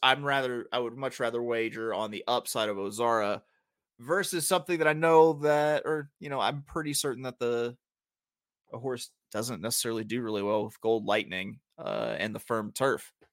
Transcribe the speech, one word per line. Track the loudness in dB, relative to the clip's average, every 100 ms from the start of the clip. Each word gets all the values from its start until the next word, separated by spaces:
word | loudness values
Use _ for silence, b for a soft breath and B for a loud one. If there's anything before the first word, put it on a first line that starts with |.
I'm | 4 4
rather, | 2 0 0 -4 -4
I | -4
would | -4 -4
much | -6 -4
rather | -2 -2
wager | -2 -2 -2 -4 -4
on | -4 -4
the | -6 -2
upside | -2 -2 -2 -2
of | -2
Ozara | -4 0 2 2 2 -2 -6 _ _ _ _ -14
versus | -4 -2 -2 -2 0
something | 0 2 2
that | 2
I |
know | 4 8 10 8
that, | 6 4 4 4 2
or, | 0 -4 -6 _
you | -6
know, | -2
I'm | 0 -2
pretty | -6 -6 -4
certain | -2 -2 -4
that | -8 -4
the, | -2 0 -2 -6 _ _ _ _ _ _ _ _ _
a | -10
horse | -8 -8 -10 _ _
doesn't | -6 -6 -6
necessarily | -4 -4 -2 -4
do | -4 -4
really | -2 -2
well | 0 0
with | -2 -4
Gold | 0 0 2
Lightning, | 0 0 -4 -8 -10 _ -12
uh, | -6 -4 -2 -4
and | -4
the | -6
firm | -4 -4 -4
turf. | -2 0 0 -6 _ _